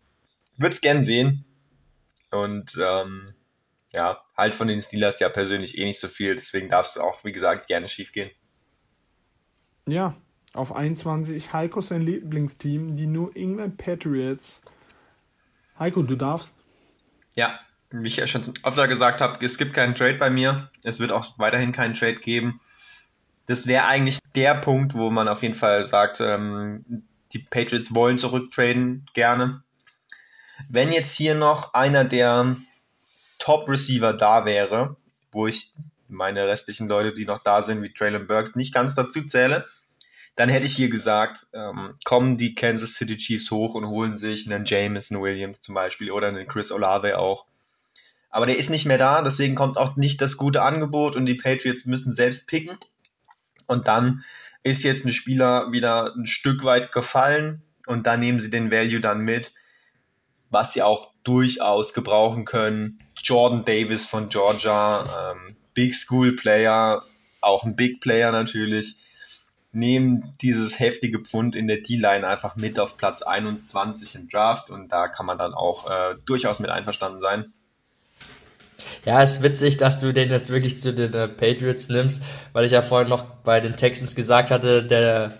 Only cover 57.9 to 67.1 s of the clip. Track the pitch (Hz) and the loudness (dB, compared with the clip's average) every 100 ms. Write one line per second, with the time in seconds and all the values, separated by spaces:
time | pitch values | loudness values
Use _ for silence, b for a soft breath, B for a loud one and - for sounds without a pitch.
57.9 | 117 113 117 120 123 107 113 113 113 113 | -2 0 2 2 0 -2 -2 0 2 2
58.9 | 113 110 107 110 117 117 b b b b | 0 0 0 0 -2 -4 b b b b
59.9 | b b _ _ _ _ 104 113 - 101 | b b _ _ _ _ 0 0 2 2
60.9 | 107 - _ - 127 127 123 104 101 107 | 2 -2 _ 2 4 4 2 2 2 0
61.9 | - 101 107 110 117 107 117 107 107 107 | -4 2 4 4 2 -4 -2 0 -2 -6
62.9 | - _ - - 123 123 120 110 110 107 | -10 _ -10 0 4 4 2 0 0 0
63.9 | 110 - 110 104 104 101 107 107 104 104 | -2 -4 -6 -4 0 2 2 2 2 2
64.9 | 104 - 90 92 92 92 107 _ - 123 | 0 -2 -6 -8 -10 -16 -20 _ -2 0
65.9 | 123 - 127 127 123 110 107 110 110 110 | -2 -2 2 2 2 4 4 6 4 4
66.9 | 104 - | 0 -4